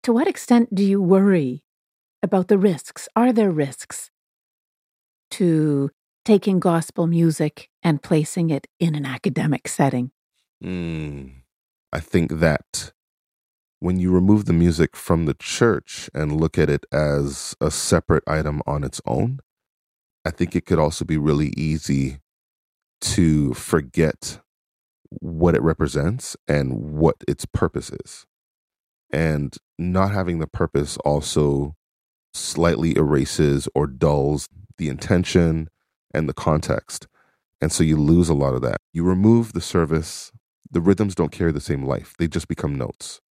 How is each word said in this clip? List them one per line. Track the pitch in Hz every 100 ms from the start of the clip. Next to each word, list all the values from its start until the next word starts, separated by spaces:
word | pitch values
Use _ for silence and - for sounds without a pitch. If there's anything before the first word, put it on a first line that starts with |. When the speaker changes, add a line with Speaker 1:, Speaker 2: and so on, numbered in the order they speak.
Speaker 1:
To | -
what | 233 349
extent | - - 240 - 190
do |
you | 196 196
worry | 180 190 196 185 135 131 _ _ _ _ _ _
about | 185 190 180
the | 202
risks? | 196 160 - - - -
Are | 247
there | 226 208
risks | 156 139 - - - - _ _ _ _ _ _ _ _ _ _ _ _
to | - 175 160 151 143 139 _ _ _ -
taking | 202 208 190
gospel | 180 165 160 - 170
music | 170 165 151 151 - - _
and | 170 147
placing | - 160 151 - 165
it | 143 - _
in | 170 151
an | 135
academic | 127 196 135 151 131 -
setting? | - 139 127 127 _ _ _ _ _
Speaker 2:
Mm, | 90 92 85 80 76 71 65 65 _ _ _ _ _
I | -
think | 80 92 82 80
that | 82 73 _ - - _ _ _ _ _ _ _ _ _
when | 82 92
you | 90
remove | 90 92 107
the | 98
music | 85 87 80 80 -
from | - 85
the | 78 67
church | - - 120 90 _ - -
and | - 76 78
look | 80 -
at | 76
it | 71 -
as | 73 76 71 71 67 - -
a | 78
separate | - - 85 - 78 -
item | 78 76 73 -
on | 73
its | 69 - -
own, | - 117 135 _ _ _ _ _ _ _ _ -
I |
think | - 87
it | 90 -
could | 82
also | 76 - 73
be | 78
really | 73 73 73 -
easy | 78 78 - 69 67 69 _ _ _ _ _ _ _ _
to | - - 82 76 71
forget | 62 - 82 65 - 78 - - - _ _ _ _ _ _ _
what | - 82 82 87 80
it |
represents | 78 80 76 73 76 123 - - -
and | 73 67
what | 58 73 76 78 - -
its | - -
purpose | - 85 - -
is. | - - - _ _ _ _ _ _ _ _ _
And | 73 80 76 71 - _ -
not | 87 90 98
having | 101 90 85
the | 78
purpose | - 85 - 73 -
also | 73 73 - - 73 69 71 - _ _ _ _ _
slightly | - - - 85 82 82 -
erases | 76 73 65 - 76 71 - 67
or | 71
dulls | 65 76 73 69 73 - - - -
the | 78
intention | 65 - 90 90 90 85 80 80 _ _ _ _ 76
and | 76
the |
context. | - - 78 - - _ - - _ _ _ _ _
And | 78
so | -
you | 82 78
lose | 73 85 82
a |
lot | 73 69 64
of |
that. | 62 50 _
You | 82
remove | 87 92 104 117 113
the | 90
service, | - 92 80 80 78 - - - _ _ -
the | 87
rhythms | 82 101 104
don't | 90 80
carry | - 85
the | 71
same | - 71
life. | 67 60 - -
They | 85
just | 82 -
become | - 76
notes. | 69 60 - - - _